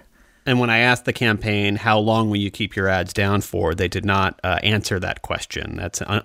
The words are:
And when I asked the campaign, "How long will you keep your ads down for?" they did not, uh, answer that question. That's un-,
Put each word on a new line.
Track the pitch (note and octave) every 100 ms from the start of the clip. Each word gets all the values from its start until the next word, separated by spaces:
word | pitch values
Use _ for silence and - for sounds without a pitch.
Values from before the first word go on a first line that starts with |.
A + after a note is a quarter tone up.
| - _ _ _ -
And | B2
when | A#2+
I | A2+
asked | B2 B2 -
the |
campaign, | A2+ A#2+ G#2+ G#2+ G#2 G2+ G2+
"How | A2+ A2
long | G#2+ A2 A2
will | G2+
you | G2+
keep | - G#2 -
your | F#2+
ads | F#2 F2
down | - G2 G2+
for?" | - F#2+ D#2+
they | F2 F2+
did | F#2+ G2+
not, | G2 F#2+ -
uh, | F#2 F2
answer | G#2 G#2+ - G2
that | F#2 -
question. | - E2+ - - - D#2+
That's | F2+ -
un-, | - G2+